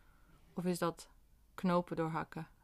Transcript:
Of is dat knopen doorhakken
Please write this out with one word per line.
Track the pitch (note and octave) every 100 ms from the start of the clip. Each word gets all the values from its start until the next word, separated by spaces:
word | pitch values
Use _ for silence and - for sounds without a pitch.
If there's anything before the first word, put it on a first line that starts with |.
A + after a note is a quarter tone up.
| - - - - -
Of | -
is | F3 F3
dat | E3+ D#3+ - - - - -
knopen | - F#3 F3+ F3 E3
doorhakken | D#3+ D#3+ D#3 E3 E3 -